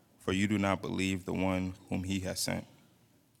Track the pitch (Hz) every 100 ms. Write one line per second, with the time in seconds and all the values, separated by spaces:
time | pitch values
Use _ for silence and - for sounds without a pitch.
0 | _ - - 95 101 101 98 92 - 92
1 | 95 92 92 92 92 92 92 92 - 95
2 | 92 98 90 92 98 92 - - - _
3 | _ _ _ _